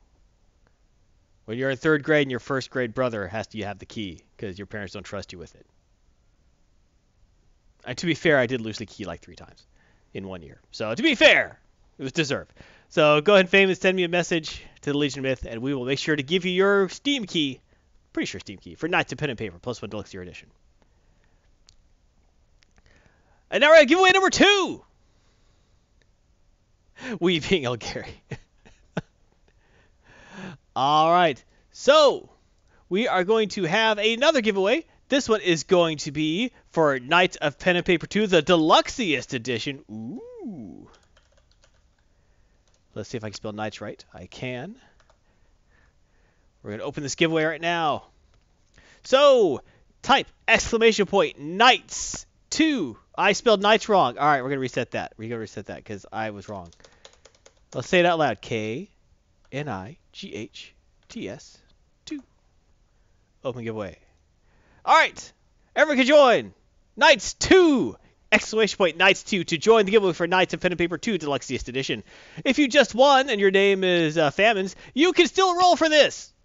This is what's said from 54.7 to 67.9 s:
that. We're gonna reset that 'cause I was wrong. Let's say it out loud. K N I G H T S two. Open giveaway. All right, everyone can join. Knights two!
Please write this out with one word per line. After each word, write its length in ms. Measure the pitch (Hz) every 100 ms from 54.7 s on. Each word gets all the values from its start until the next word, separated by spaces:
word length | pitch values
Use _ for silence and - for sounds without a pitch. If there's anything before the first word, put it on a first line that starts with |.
| 139 117
that. 240 | 113 82 -
We're 120 | 110
gonna 120 | 117
reset 260 | 107 107 101
that 180 | 73
'cause 200 | - 101 -
I 180 | 107 110
was 180 | 101 95
wrong. 220 | 101 85 _ - _ - _ _ _ _ _ _
Let's 160 | 135 -
say 120 | 180
it 60 | 175
out 120 | 165
loud. 220 | 143 107
K 500 | - 113 107 127 202 _ _ _ _ _ _
N 160 | 135 151
I 300 | 95 98 - _
G 220 | - 196
H 400 | - - - - _ _ _ _
T 200 | 233 101
S 300 | 131 - _ _ _ _ _
two. 180 | - 294 - _ _ _ _ _ _ _ _ _ _ _
Open 180 | 135 120
giveaway. 360 | 113 110 95 90 _ _ _ _ _ _ _ _
All 100 | -
right, 380 | 311 277 - - _ _ _ _ -
everyone 220 | 214 240
can 80 | 254
join. 480 | 302 262 180 101 _ _ _ _ -
Knights 380 | 302 247 -
two! 640 | - - 370 339 262 120